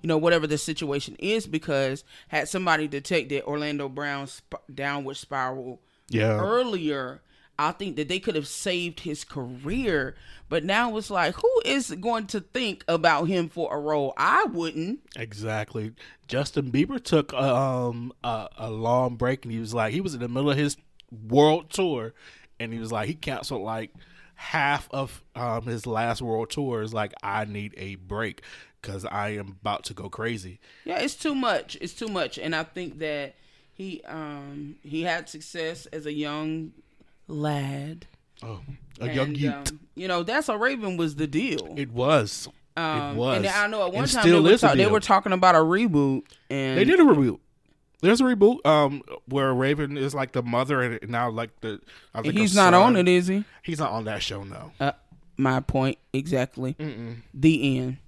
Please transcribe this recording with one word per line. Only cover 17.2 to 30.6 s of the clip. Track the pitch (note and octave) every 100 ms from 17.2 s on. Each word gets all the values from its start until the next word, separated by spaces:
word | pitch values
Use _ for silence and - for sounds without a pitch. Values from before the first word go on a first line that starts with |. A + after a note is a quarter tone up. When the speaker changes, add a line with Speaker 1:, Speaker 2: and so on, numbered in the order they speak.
| C#3
Speaker 2:
a, | B2+ C3+ B2
um, | C3+ B2+ B2 A#2 A#2+ -
a, | A#2+ A2 G2+ -
a | A2
long | A2 A2+ B2 B2+ A#2+
break, | B2 C3 A#2+
and |
he | A2+
was | A2+ A#2
like, | A2
he | C3
was | F#3 C3+
in |
the | B2
middle | B2 C#3+
of | C#3
his | D3 - _ _ _ A2+ G#2+
world | C3 D3+ D#3+ D#3+
tour, | - F#3 C3+ A2+ - - - - _
and | A#2
he | A#2
was | A2+
like, | A2+ G#2+
he | D#3
canceled, | - C3 - B2+
like, | G#2 A2 A2+ - - - - _
half | - D#3+ C#3+ C#3+ -
of, | C#3 C3+ - _ -
um, | A#2+ A2+
his | A2+ A#2 B2
last | A2 A#2 A2+
world | A#2+ A2+ A2+
tour. | - C3+ A#2
Is | A2
like, | A2+ G#2 -
"I | G2+ G#2 G#2+
need | G#2 G#2 -
a | F#2+ F#2+
break | F2+ G2+ A2+ - - - - _
'cause | - G2 F2+
I | G2+ G#2
am | G#2 G2 F#2+
about | G#2 G2+ -
to |
go | G2 G2
crazy." | - A2+ A2+ F#2 F#2+